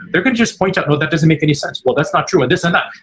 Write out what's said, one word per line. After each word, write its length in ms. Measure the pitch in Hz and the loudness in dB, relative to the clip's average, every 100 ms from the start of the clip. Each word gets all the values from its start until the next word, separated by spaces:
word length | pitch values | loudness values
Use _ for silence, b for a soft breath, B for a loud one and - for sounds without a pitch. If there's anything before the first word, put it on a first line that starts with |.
| - | -4
They're 100 | 165 | -2
gonna 140 | 262 233 | 0 0
just 220 | 226 - | 0 0
point 200 | 190 185 | -2 0
out, 100 | 147 | 0
"No, 80 | 147 | 0
that 160 | 151 | 0
doesn't 160 | 165 160 | 2 2
make 160 | 156 | 2
any 100 | 156 | 0
sense. 280 | 147 - - | -2 -4 -4
Well, 120 | - 123 | -2 0
that's 180 | 151 | 0
not 140 | 170 - | -2 0
true," 160 | 185 | 0
and 60 | 127 | 2
this 140 | 180 | 0
and 100 | 170 175 | 0 -2
that. 100 | - B | -4 B